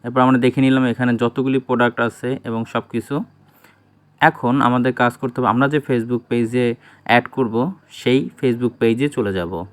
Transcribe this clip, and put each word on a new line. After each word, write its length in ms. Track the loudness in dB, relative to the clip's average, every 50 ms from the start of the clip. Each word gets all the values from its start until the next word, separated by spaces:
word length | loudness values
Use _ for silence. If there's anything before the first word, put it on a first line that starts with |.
| -8
এরপর 160 | -2 2 2 4
আমরা 120 | 4 4 4 2
দেখে 160 | 2 2 2 2
নিলাম 200 | 2 2 2 2 0
এখানে 200 | 0 0 0 0 0 0
যতগুলি 360 | -2 -2 -2 -2 -2 -2 -2 -2 -2 -2
প্রোডাক্ট 300 | 0 2 2 0 0 -2 -4 -4
আছে 200 | -4 -6 -6 -6 -6 -6 -6 -8
এবং 120 | -6 -6 -6 -6
সব 120 | -6 -8 -8 _
কিছু। 220 | -8 -8 -6 -4 -6 -6 -6 -8 _ _ _ _ _ _ -20 _ _ _ _ _ _ _ _ _ _ _
এখন 340 | 2 2 2 2 -2 0 2 2 2 2
আমাদের 240 | 2 2 0 0 0 2
কাজ 120 | 0 0 0 -2
করতে 160 | -8 -6 -4 -2
হবে, 100 | 0 0 2
আমরা 120 | 2 2 2
যে 60 | 0 -2 -2 0
Facebook 340 | -2 -2 -2 -2 -4 -6 -4 _
পেজে 360 | -2 -2 -2 0 0 0 0 0 -2 _ _ -20 -20 _ _ 2
অ্যাড 160 | 2 2 2 0 -4
করব 180 | -4 -2 -2 0 -2 -2 -2 -4 -10 _ _ -20 -4
সেই 200 | 0 2 2 2 0 -2 -8 -4
Facebook 360 | -2 -2 0 0 -2 -4 -2 _
পেজে 260 | 0 0 2 2 -2 -2 -2
চলে 160 | -2 -4 -2 -2 -4
যাব। 140 | -4 -6 -8 -10 -10 -12